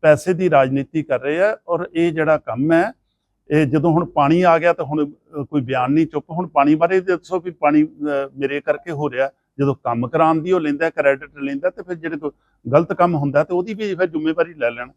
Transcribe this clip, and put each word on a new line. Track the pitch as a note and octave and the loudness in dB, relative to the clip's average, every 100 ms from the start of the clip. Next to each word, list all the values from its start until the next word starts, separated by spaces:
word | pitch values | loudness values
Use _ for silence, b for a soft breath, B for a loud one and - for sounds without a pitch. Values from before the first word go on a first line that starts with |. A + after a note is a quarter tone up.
ਪੈਸੇ | D#3+ D3+ - | 6 4 2
ਦੀ | F3+ F#3 | 0 4
ਰਾਜਨੀਤੀ | D3+ C3 C3+ C3+ D#3+ | 4 4 0 -4 -6
ਕਰ | D3 B2+ | -2 -4
ਰਹੇ | C3+ D#3 | -2 0
ਆ। | G3+ A3 - | 0 -2 -4
ਔਰ | E3+ F3 | -4 -4
ਇਹ | E3 E3+ | -2 -2
ਜਿਹੜਾ | D#3 D#3 D#3 | 0 0 0
ਕੰਮ | - A2+ D3 | 0 -4 2
ਹੈ, | E3 G3 C4 _ _ _ _ _ | 2 2 -6 _ _ _ _ _
ਇਹ | D3+ D3+ | 0 2
ਜਦੋਂ | D3+ E3 | 2 2
ਹੁਣ | D#3+ E3+ | 0 0
ਪਾਣੀ | - C#3 E3+ | 0 2 4
ਆ | F3+ E3 | 4 4
ਗਿਆ | E3+ | 2
ਤਾਂ | F3 C#3+ | 0 -2
ਹੁਣ, | D3+ D3 | -4 -4
ਅ, | - _ D#3 | -6 _ -12
ਕੋਈ | C#3 D3+ | -4 -4
ਬਿਆਨ | B2 C3 B2+ | -2 -2 0
ਨਹੀਂ | D3 D#3+ | 0 0
ਚੁੱਪ। | D3+ - | -4 -8
ਹੁਣ | E3 F3 | -8 -4
ਪਾਣੀ | D3 C#3 D#3 | 0 2 4
ਬਾਰੇ | E3+ F#3+ | 2 0
ਦੱਸੋ | F#3 F3+ - F3+ | 0 -4 -2 -6
ਵੀ | F3 | -6
ਪਾਣੀ, | E3+ D3+ D3+ | -2 2 2
ਅ, | D#3 B2+ D3 C#3+ C#3 C3+ | 0 -2 -4 -4 -6 -6
ਮੇਰੇ | C#3 C#3+ | -6 -4
ਕਰਕੇ | C#3+ D3 - | -4 -4 -4
ਹੋ | D3+ D3 | -6 -4
ਰਿਹਾ। | B2 C3+ _ _ - | -2 -4 _ _ -4
ਜਦੋਂ | C#3 C3+ | -2 -2
ਕੰਮ | B2+ A#2 A#2+ | -4 -4 -4
ਕਰਾਉਣ | D#3+ D#3+ D#3+ | 0 2 2
ਦੀ | D#3+ | 0
ਉਹ | F#3 | 0
ਲੈਂਦਾ, | D#3 C#3+ E3 | 0 -2 -4
ਕ੍ਰੈਡਿਟ | D#3+ C#3 C#3 D3 D3 | 0 0 0 -4 -10
ਲੈਂਦਾ, | C#3 C#3 F3 | -8 -4 -6
ਤੇ | F#3 | -6
ਫਿਰ | F3+ F3 | -12 -8
ਜਿਹੜੇ | E3 D#3+ | -8 -6
ਕੋਈ | D3 - _ _ - | -8 -10 _ _ 0
ਗਲਤ | C#3 E3+ | 0 0
ਕੰਮ | F3 F3 E3 | 0 0 0
ਹੁੰਦਾ | C#3+ C#3 | 0 0
ਤੇ | D3+ | 0
ਉਹਦੀ | F3+ F3+ | -2 -4
ਵੀ | G#3 G#3+ F3 | -6 -6 -2
ਫਿਰ | F3+ | -2
ਜ਼ਿੰਮੇਵਾਰੀ | D#3+ D#3 D#3+ E3+ | -2 -4 -2 -2
ਲੈ | D#3+ A#2+ | -2 -6
ਲੈਣ। | A#2+ B2 | -6 -14